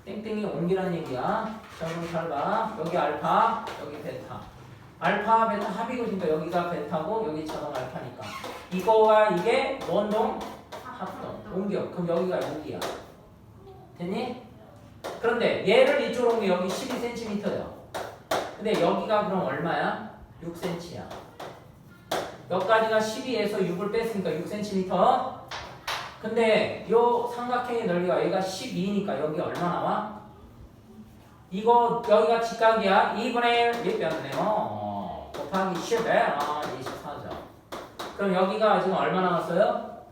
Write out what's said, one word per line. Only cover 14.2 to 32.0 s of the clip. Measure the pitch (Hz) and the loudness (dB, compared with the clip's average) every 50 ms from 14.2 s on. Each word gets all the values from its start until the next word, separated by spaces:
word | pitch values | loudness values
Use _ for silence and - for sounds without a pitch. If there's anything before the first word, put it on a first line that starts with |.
| 254 254 - - - - - - - - - - - - - - - - - - | -4 -4 -6 -10 -12 -18 -20 -20 -20 -20 -20 -20 -20 -20 -20 -14 -12 -12 -10 -2
그런데 | - 453 453 - 202 - - - - 175 | 0 0 2 2 2 2 2 2 2 6
얘를 | 214 494 523 - 587 - - 220 | 8 8 8 8 6 2 2 0
이쪽으로 | - 240 247 233 226 | 0 2 2 4 4
옮겨. | 226 208 196 | 4 2 2
여기 | 180 180 185 190 | 2 2 0 -2
십이 | - - - 247 247 233 | -2 -4 -4 -4 -4 -4
센티미터야. | 233 240 233 - 226 214 202 202 - 196 - - - - - - - - - - - - - - - - - - - - - - | -4 -6 -6 -6 -8 -6 -6 -4 -2 -2 -4 -4 -6 -8 -12 -16 -18 -10 -8 -8 -8 -8 -12 -16 -6 -4 -2 -2 -2 -4 -10 -6
근데 | - 214 202 175 | -2 0 2 2
여기가 | 170 180 190 196 - 214 220 208 180 180 | 4 2 2 0 0 0 0 0 2 0
그럼 | 185 185 - | -2 -2 -2
얼마야? | - - 156 160 170 - - - - - - - - - - - - - - - | -2 -2 -2 -2 -2 -2 0 -2 -2 -4 -4 -8 -12 -16 -18 -20 -20 -20 -14 -12
육 | 170 170 | -12 -10
센치야. | - - 180 170 170 - - 127 107 90 - - - - - - - - - - - - - - - - - - - - - - - - - - - - - | -6 -6 -6 -6 -6 -8 -12 -12 -12 -12 -12 -14 -16 -16 -18 -16 -14 -14 -14 -14 -16 -20 -20 -20 -20 -20 -20 -20 -20 -8 -4 -4 -4 -4 -6 -10 -14 -8 -4
여기까지가 | 170 185 190 196 220 220 220 220 220 214 | -2 0 2 4 4 4 4 4 2 2
십이에서 | 214 - - - 262 254 247 214 208 202 - 196 185 | 2 0 -4 -6 -4 -4 -2 0 0 0 0 0 0
육을 | 170 170 175 202 196 | 0 0 -2 -4 -2
뺐으니까 | 214 226 226 226 - 196 180 170 156 | -2 -2 -2 -2 -2 -2 -2 -2 -2
육 | 156 170 - | -4 -4 -6
센티미터. | 208 208 202 - 196 190 180 - 202 180 202 233 269 - - - - - - - - - - - - - - - - - - - - - | -6 -6 -6 -2 -2 -2 0 0 2 4 4 6 4 2 0 -4 -8 -10 -14 -12 -12 -12 -12 -12 -16 -12 -8 -6 -6 -6 -6 -10 -14 -10
근데 | - 220 220 233 226 220 214 - - - - - - - | -8 -4 0 2 4 6 6 4 4 2 -2 -6 -4 4
요 | 190 233 247 240 233 208 - - - | 4 6 6 6 4 2 0 -2 -4
삼각형의 | 233 240 247 247 247 247 233 240 233 208 | -4 -4 -2 -2 -2 -2 0 -2 0 0
넓이가 | 185 175 175 180 180 165 151 - | 2 2 2 2 2 2 2 2
얘가 | 170 - 185 | 2 2 0
십이니까 | 190 185 - - 254 262 190 175 180 202 208 202 185 - - - | 0 -2 -4 -6 -8 -6 -2 -2 -2 0 0 0 0 0 -2 -2
여기 | 151 151 156 160 | -2 -2 -2 -2
얼마 | 156 - - - | -2 -4 -2 -2
나와? | 175 175 170 - - 151 156 - - - - - - - - - - - - - - - - - - - - - - - - - - - - - - - | -2 -2 0 0 0 0 0 -2 -4 -6 -10 -12 -16 -18 -20 -20 -20 -20 -20 -20 -20 -20 -20 -20 -20 -20 -20 -20 -20 -20 -20 -20 -20 -20 -20 -20 -20 -8
이거 | 175 196 214 226 240 240 233 233 226 - | -8 -2 4 6 6 6 6 6 2 0